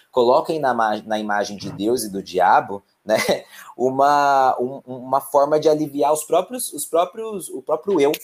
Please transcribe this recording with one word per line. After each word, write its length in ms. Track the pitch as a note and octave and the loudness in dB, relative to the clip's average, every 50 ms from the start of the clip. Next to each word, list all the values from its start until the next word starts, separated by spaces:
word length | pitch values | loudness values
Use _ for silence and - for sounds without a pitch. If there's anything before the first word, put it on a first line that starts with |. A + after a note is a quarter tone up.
| _ _ | _ _
coloquem 480 | - B2+ A#2+ B2 C3 D#3 D#3+ - E3 D#3 | -2 2 4 4 4 2 2 0 -4 -2
na 140 | C#3+ C3 B2 | -2 -2 0
ma-, 300 | A#2 A2+ A2 G#2+ G#2+ - | 0 0 0 -2 -2 -4
na 160 | G#2+ G#2+ G#2+ | -4 -6 -4
imagem 400 | G#2+ G#2 G#2 G#2 G2+ G#2 G#2 F#2+ | -4 -2 -2 -2 -2 -4 -6 -10
de 120 | - G2 | -12 -12
Deus 340 | F2 F2 G2 A2 B2 - - | -8 -4 -2 -2 0 -2 -2
e 60 | G#2 | -6
do 120 | F#2+ - - | -8 -10 -10
diabo, 600 | - F2 F2+ F2+ F#2+ A2+ D3 - - G2 G2+ - _ _ _ _ | -6 -2 2 4 4 4 4 2 0 -6 -12 -14 _ _ _ _
né, 140 | G2+ G#2+ - - - D#3 B2+ - | -2 -2 0 0 0 -2 -2 -4
<laughs> 320 | - - - - - - | -10 -20 -20 -20 -16 -6
uma, 800 | - A#2+ C3 C3 C3+ C3+ C#3+ D3 C#3+ C#3+ C#3+ C#3 C3+ C3 C3 - - | -2 -2 0 2 2 4 4 4 4 4 4 4 4 4 2 2 0
um, 220 | B2 B2+ C#3 C3 - | -2 -6 -6 -10 -14
uma 340 | B2 B2+ B2+ B2 C3 C3 C#3 | -14 -14 -14 -6 -2 -2 -2
forma 400 | - - - C#3+ C#3 D3 D3+ D3+ | -2 0 2 2 4 4 2 2
de 80 | D3 D#3+ | 4 4
aliviar 420 | D3+ D#3 D#3 D3 C3+ C#3+ C#3+ C#3+ | 2 2 0 -2 -2 0 0 2
os 140 | D#3 D3+ - | 2 0 -2
próprios, 480 | - D#3+ E3+ F#3+ - B3 B3+ - - - | 0 0 0 0 -2 -6 -10 -10 -10 -10
os 140 | - - | -10 -8
próprios, 640 | - - E3 F3+ - - A3 A3 A3 G#3+ F#3+ D#3 - | -2 0 0 0 0 -4 -8 -10 -10 -10 -10 -10 -10
o 100 | F3+ C#3 | -12 -10
próprio 400 | - - D3+ D#3 - G3 G3+ D#3+ | -6 -4 -4 -4 -2 0 0 2
eu, 120 | C#3 C#3+ D3+ - | 2 2 2 -2